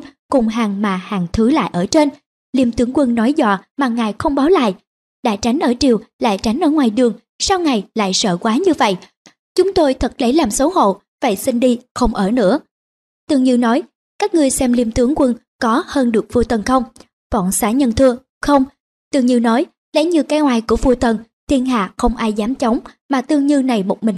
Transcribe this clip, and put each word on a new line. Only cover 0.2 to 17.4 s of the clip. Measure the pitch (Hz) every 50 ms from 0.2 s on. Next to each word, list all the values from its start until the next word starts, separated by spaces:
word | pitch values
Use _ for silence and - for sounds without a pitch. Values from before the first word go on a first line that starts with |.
| _ -
cùng | - 269 233
hàng | 220 214 233 233 208 196 196
mà | 214 208 190
hàng | 185 180 - 214 190 175 170 -
thứ | 220 220 226
lại | 294 311 202 - -
ở | 175 175
trên." | - - 320 302 285 269 - _ _ _ _ _ _ -
Liêm | 254 262 233
tướng | 233 - 247 233 254
quân | 311 285 240 240
nói | 226 220 240 294
dò | 320 285 214 196 185 - _ _
mà | - 277
ngài | 247 226 240 233 214 202 -
không | - 240 277
báo | 285 262 311
lại. | 381 359 254 214 185 - _ _ _ _ _ _ _ _ -
"Đã | 240 208
tránh | 202 - 240 226 311
ở | 359 277 247 247
triều, | - 269 233 202 - - _ -
lại | 254 240 196
tránh | 190 - 233 214 294
ở | 370 302
ngoài | 302 320 277 226
đường, | 208 220 254 233 214 - _ _ _ -
sao | - - 381 370
ngài | 349 302 262 208 190 - -
lại | 220 208 190 190
sợ | - - 202 175
quá | 175 - 226 214 277 381
như | 381 302
vậy? | - 240 214 190 180 - - _ _ _ - _ _ _ _ -
Chúng | - 370 381 392
tôi | 370 320 277 262
thật | - - 233 -
lấy | - 269 233 254
làm | 330 320 214
xấu | 208 - 269 320
hổ, | 381 349 254 202 185 - _ _ _ _
vậy | - 254 196
xin | 196 - 269 247 240
đi, | 254 254 240 240 - _ -
không | - 254 220 220
ở | - 196 185
nữa." | 233 262 214 180 226 320 - _ _ _ _ _ _ _ _ _ _ _ _ -
Tương | 311 262 254
Như | 262 247
nói, | 240 240 226 233 294 240 - _ _ _ _ _ -
"Các | 403 403 359
ngươi | 330 294 262
xem | 254 - 269 247 240
Liêm | 240 240 226
tướng | 220 - 247 240 311
quân | 320 294 254 233 - _ _ _ -
có | - 233 226 277 359
hơn | - - 285 262 240
được | 226 214 175 - -
vua | 240 226
Tần | - 247 220 196
không?" | - 254 262 233 240 - - - _ _ _ _ -
Bọn | - 233